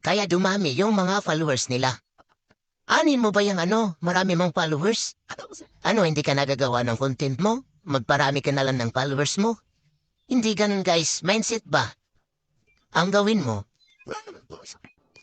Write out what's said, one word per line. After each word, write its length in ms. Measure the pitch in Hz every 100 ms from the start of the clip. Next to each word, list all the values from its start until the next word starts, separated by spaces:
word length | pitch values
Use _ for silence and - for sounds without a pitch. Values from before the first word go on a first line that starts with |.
Kaya 240 | - 196 196
dumami 480 | 175 190 196 175 127
yung 160 | 208
mga 320 | 214 180 202
followers 480 | 190 160 160 127 -
nila. 240 | 127 127 120 _ _ _ _ _ _ _ _
Anin 400 | - 226 320 269
mo 80 | 226
ba 80 | 196
yung 160 | 202 196
ano, 400 | 170 220 220 165
marami 320 | 170 180 190 170
mong 160 | 180
followers? 640 | - 156 151 175 226 - - _ - - - - _ 160
Ano, 160 | 214
hindi 160 | 175 151
ka 160 | 151 139
nagagawa 480 | 139 135 135 120
ng 160 | 123 113
content 400 | 135 127 143 131
mo? 240 | 202 233 - _ -
Magparami 560 | 139 117 143 139 139
ka 80 | 127
na 120 | 139
lang 120 | 135 131
ng 160 | 117
followers 480 | 131 135 135 147 -
mo? 160 | 214 226 _ _ _ _ _ _ _
Hindi 240 | 247 220
ganun, 320 | 202 208 202
guys. 400 | 185 170 160 -
Mindset 400 | 165 208 208 226
ba? 240 | - 147 113 - _ _ _ _ _ _ _ _ _
Ang 140 | - 175
gawin 320 | 202 202 220
mo, 240 | 131 107 101 _ _ _ - 427 427 359 _ - - - - _ _ _